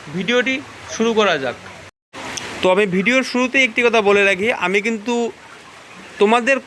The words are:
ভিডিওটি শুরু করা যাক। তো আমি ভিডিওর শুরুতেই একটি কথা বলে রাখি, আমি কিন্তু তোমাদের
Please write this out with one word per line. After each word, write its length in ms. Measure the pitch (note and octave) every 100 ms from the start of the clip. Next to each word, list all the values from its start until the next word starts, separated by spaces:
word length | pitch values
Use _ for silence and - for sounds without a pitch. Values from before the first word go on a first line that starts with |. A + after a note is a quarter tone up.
| - E3
ভিডিওটি 380 | F3+ B3 C4 C4 - - -
শুরু 160 | - A3+ A3
করা 160 | G3+ D#3
যাক। 140 | B2+ A2+ - - - _ _ - - - - -
তো 60 | F#3
আমি 100 | F#3 G#3 F3+
ভিডিওর 280 | G3+ C4 B3+
শুরুতেই 340 | B3 B3 C4+ B3+
একটি 120 | A#3 A#3+
কথা 140 | A3+ G3+
বলে 140 | G3+ G3
রাখি, 200 | F#3 A3 - F3+
আমি 120 | G3+ G#3+
কিন্তু 280 | A3+ G#3+ A#3+ A#3 - - - - - - - - -
তোমাদের 360 | G#3 A#3 A#3 C4